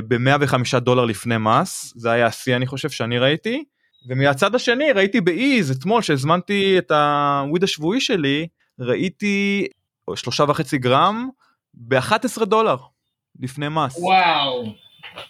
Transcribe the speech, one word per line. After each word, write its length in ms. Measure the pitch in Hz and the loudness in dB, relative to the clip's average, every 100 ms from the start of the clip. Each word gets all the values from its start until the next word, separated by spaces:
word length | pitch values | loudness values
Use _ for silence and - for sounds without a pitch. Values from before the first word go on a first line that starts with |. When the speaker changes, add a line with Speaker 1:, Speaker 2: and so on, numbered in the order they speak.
| 110 | 0
Speaker 1:
במאה 280 | 120 123 143 | 0 2 2
וחמישה 400 | 139 127 120 127 | 2 0 0 0
דולר 240 | 123 127 | 2 2
לפני 340 | 120 104 117 117 | 2 -2 -2 -2
מס, 540 | 110 120 185 - - - | 2 2 2 -6 -14 -6
זה 140 | 117 | 0
היה 160 | 117 117 | 2 2
השיא, 300 | - - 123 | 0 -2 -2
אני 100 | 127 | -2
חושב, 240 | 135 156 | -6 -8
שאני 280 | - 117 120 | -6 -4 0
ראיתי, 460 | 131 160 220 262 294 _ _ _ 123 | 2 0 -2 -6 -8 _ _ _ -8
ומהצד 460 | 127 139 135 202 | 0 2 2 2
השני, 380 | 240 247 240 302 | 0 0 0 0
ראיתי 280 | 202 196 233 | 2 2 2
באיז, 500 | 175 170 269 262 147 | 0 2 2 2 0
אתמול, 320 | 131 165 226 | -2 0 0
שהזמנתי 760 | - 143 139 175 180 202 196 185 | 2 0 2 0 0 0 2 2
את 120 | 170 | 2
הוויד 720 | 151 147 147 143 143 139 170 | 2 2 2 0 0 0 -2
השבועי 360 | 190 156 156 226 | -2 -2 -2 -2
שלי, 460 | - 208 139 143 165 _ _ - | 0 0 0 -2 -4 _ _ -10
ראיתי 880 | 123 113 180 - 208 202 202 202 - _ _ _ - | -2 -2 -2 -4 -2 0 0 0 -4 _ _ _ -10
שלושה 300 | 95 - 120 147 | -8 -6 0 0
וחצי 300 | 147 151 143 | 0 0 -2
גרם, 500 | 123 135 175 220 254 - _ _ _ | 2 4 4 0 -8 -12 _ _ _
באחת 500 | - 117 131 127 220 | -16 0 0 2 0
עשרה 200 | 247 - 220 | -2 -2 0
דולר, 300 | 220 220 131 - _ _ _ _ - | 2 2 0 -4 _ _ _ _ -12
לפני 280 | 127 131 147 | -12 -8 -4
מס. 280 | 160 143 147 | -2 -2 -2
Speaker 2:
וואו. 680 | 180 190 175 156 139 127 113 - _ _ - - - | 0 2 4 2 -2 -4 -8 -12 _ _ -20 -20 -20